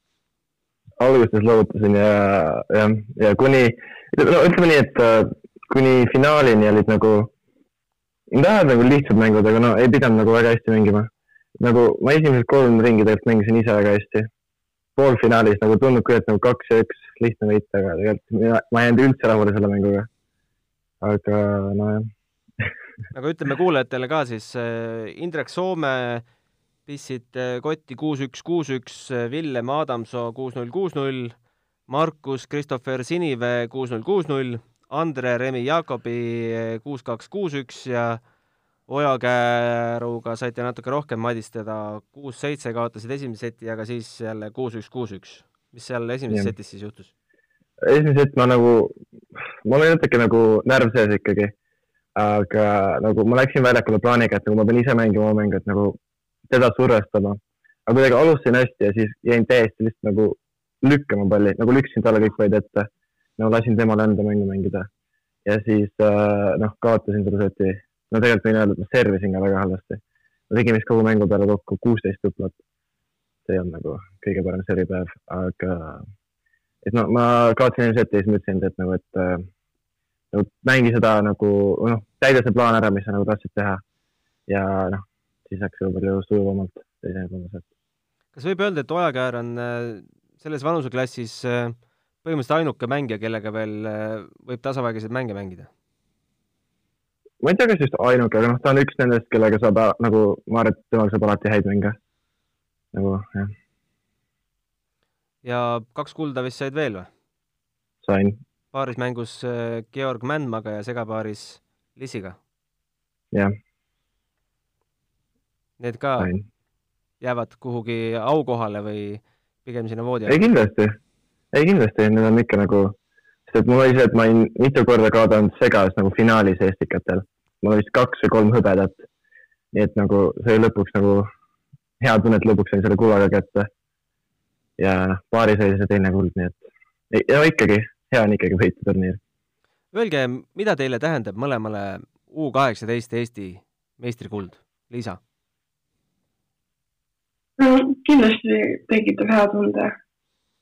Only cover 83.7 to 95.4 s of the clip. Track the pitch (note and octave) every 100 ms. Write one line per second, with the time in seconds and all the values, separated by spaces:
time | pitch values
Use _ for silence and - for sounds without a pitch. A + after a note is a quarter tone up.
83.7 | F#2+ - _ _ _ _ _ - G2 F#2+
84.7 | F#2+ F#2 G2+ G2 _ _ _ _ F#2+ G2
85.7 | - F#2+ F2+ F#2+ G2 F#2+ G#2 G2 G2 F#2
86.7 | - - _ F2 F#2 F#2 F#2 F2 F#2+ -
87.7 | _ _ _ _ _ _ - A#2 F#3 G3+
88.7 | E3 B2+ E3 E3+ B2+ B2+ A#2+ A#2+ A#2+ A#2+
89.7 | A#2+ A#2+ G#2+ - _ _ _ D#3 D3+ C#3+
90.7 | E3+ B2+ B2 B2+ - A2+ - B2+ A#2+ A#2+
91.7 | A#2+ _ _ _ _ E3 D#3 B2+ D#3 D#3+
92.7 | - B2 C#3 C3+ G#2+ A2 A2 G#2+ G#2+ A2
93.7 | G#2+ G#2+ G#2+ G#2+ A2 F#2 _ - B2 C#3
94.7 | C3+ A#2+ A2 G#2+ B2 B2 G2+